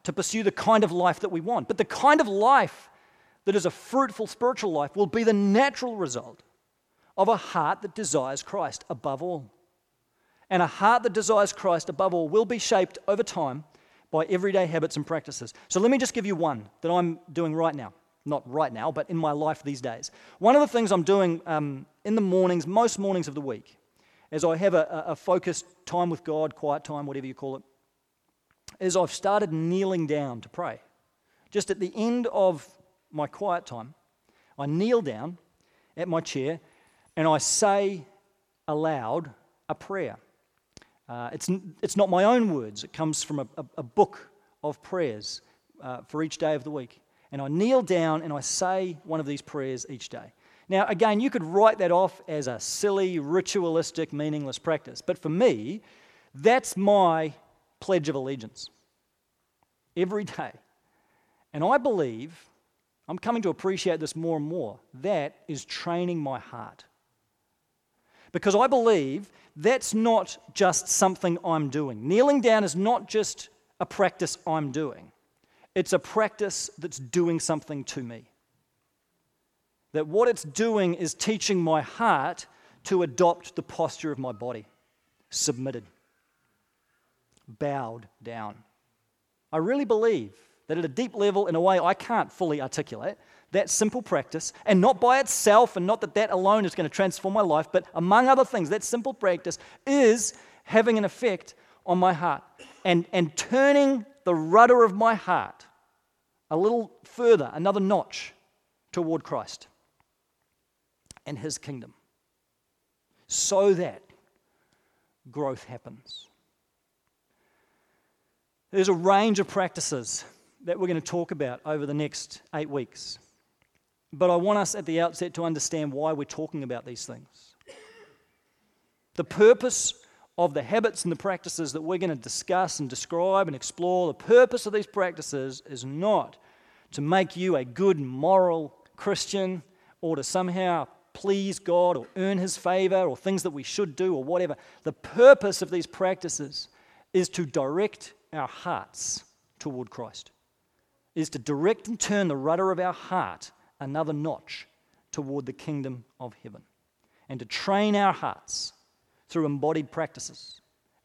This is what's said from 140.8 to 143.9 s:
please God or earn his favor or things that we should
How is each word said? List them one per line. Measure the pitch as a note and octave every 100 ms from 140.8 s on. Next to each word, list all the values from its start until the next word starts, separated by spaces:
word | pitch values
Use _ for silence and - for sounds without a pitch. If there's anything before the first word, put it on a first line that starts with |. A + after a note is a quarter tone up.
| C3+ _ _
please | - G3 G3 G3 F#3
God | - F3 F3+ D#3
or | A#2+ -
earn | F#3+ G3
his | F#3 -
favor | F3+ F#3 F#3+ F#3+
or | F3+ B2
things | F#3+ G3
that | F#3
we | C#3+
should | B2+ - G3